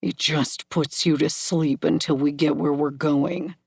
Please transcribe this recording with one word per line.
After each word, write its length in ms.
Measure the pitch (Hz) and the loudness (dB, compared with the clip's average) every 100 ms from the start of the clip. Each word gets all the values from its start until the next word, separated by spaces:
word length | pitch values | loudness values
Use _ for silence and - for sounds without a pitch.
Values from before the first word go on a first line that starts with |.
It 160 | - - | -4 -2
just 500 | - 151 123 - - | 0 0 0 -2 -4
puts 360 | - 143 - 175 | -2 -2 0 2
you 100 | 151 | 2
to 120 | 156 | 2
sleep 540 | - - 170 156 139 | 0 0 0 0 0
until 340 | 156 - - 143 | 0 0 0 0
we 140 | 143 | 0
get 260 | 143 156 147 | 0 0 2
where 160 | 147 | 0
we're 160 | 143 147 | 0 -2
going. 640 | 139 156 143 143 143 156 185 | -2 0 2 0 -2 -8 -12